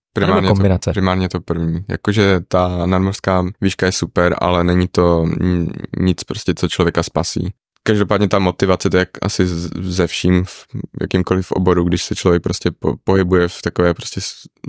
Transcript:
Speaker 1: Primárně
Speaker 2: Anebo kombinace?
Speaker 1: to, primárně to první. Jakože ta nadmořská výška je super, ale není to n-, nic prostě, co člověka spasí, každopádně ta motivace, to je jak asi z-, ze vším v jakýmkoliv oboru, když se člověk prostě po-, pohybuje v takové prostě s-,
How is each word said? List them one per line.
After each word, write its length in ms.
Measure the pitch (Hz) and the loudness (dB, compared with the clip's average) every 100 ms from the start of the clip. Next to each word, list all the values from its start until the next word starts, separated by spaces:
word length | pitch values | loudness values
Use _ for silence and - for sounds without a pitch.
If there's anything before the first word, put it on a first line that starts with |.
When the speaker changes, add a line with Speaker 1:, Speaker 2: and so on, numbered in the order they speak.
| _ | _
Speaker 1:
Primárně 260 | - 98 95 | -2 2 2
Speaker 2:
Anebo 160 | 95 | 2
kombinace? 360 | 98 98 90 - | 4 4 2 0
Speaker 1:
to, 40 | |
primárně 340 | 85 95 92 90 | -2 0 0 0
to 120 | 90 | -4
první. 440 | - 85 82 82 98 | -4 -4 -2 -4 -4
Jakože 520 | 95 - 104 98 92 87 | -4 0 2 4 4 2
ta 380 | 92 90 90 87 | 0 2 0 0
nadmořská 580 | 92 95 95 - 92 90 - | 2 0 -2 0 0 0 -2
výška 260 | 95 - 92 | -2 0 -2
je 60 | |
super, 420 | - 82 - 87 - | 0 -2 0 0 2
ale 260 | 87 90 | 0 2
není 240 | 87 90 90 | 2 2 2
to 360 | - 87 85 82 - | 2 2 2 0 0
n-, 260 | 90 87 85 - - - | 0 0 -2 -6 -8 -2
nic 260 | 92 87 | 0 0
prostě, 300 | - - - | -4 -6 -4
co 140 | 85 87 | -2 -2
člověka 340 | - 85 - | 0 0 0
spasí, 500 | - - 85 - 87 - _ _ - | -2 -2 -4 -4 -6 -8 _ _ 0
každopádně 360 | 104 101 101 101 | 2 2 2 2
ta 100 | 101 | 2
motivace, 520 | 95 - 95 92 95 | 0 2 2 2 2
to 60 | 92 | 0
je 20 | |
jak 100 | 92 - | 0 -2
asi 240 | 90 - 92 | -4 0 0
z-, 240 | 85 85 - | -2 -6 -6
ze 260 | 95 90 85 | -4 -2 -2
vším 380 | - 90 90 | 0 2 2
v 220 | 95 - - - - - | 0 -6 -14 -14 -12 -8
jakýmkoliv 520 | - 92 92 95 92 | -2 -2 0 -2 -2
oboru, 320 | - 92 87 | 0 2 2
když 180 | 87 87 | 2 0
se 100 | - | -2
člověk 280 | - 90 87 | -2 0 2
prostě 280 | - - 92 | 0 -4 -4
po-, 240 | - 80 - | -4 -4 -4
pohybuje 440 | - 95 92 92 87 | 0 0 2 2 2
v 140 | - | -2
takové 320 | - - 87 | -6 0 0
prostě 260 | 87 - - | 0 -6 -8
s-, 280 | - - - _ | -8 -10 -20 _